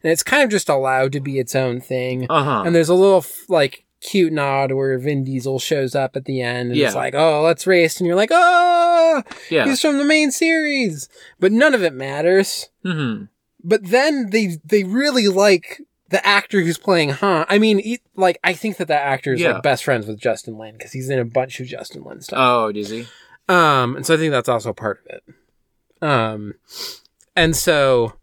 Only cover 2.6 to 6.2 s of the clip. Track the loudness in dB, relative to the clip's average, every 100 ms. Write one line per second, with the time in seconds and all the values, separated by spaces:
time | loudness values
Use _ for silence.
2.6 | 2 2 4 4 4 4 0 -16 -2 0
3.6 | 0 -4 _ _ -4 0 2 0 -2 0
4.6 | -2 -2 -2 -2 -2 -4 -4 -6 -4 -6
5.6 | -2 -2 -2 -2 -4 -6